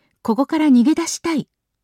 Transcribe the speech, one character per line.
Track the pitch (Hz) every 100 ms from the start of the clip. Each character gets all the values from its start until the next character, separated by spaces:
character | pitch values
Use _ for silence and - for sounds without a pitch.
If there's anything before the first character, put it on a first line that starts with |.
| _ _
こ | -
こ | 226 277
か | 320
ら | 302
逃 | 240
げ | 240 320
出 | 330
し | -
た | 339 294
い | - _ _ _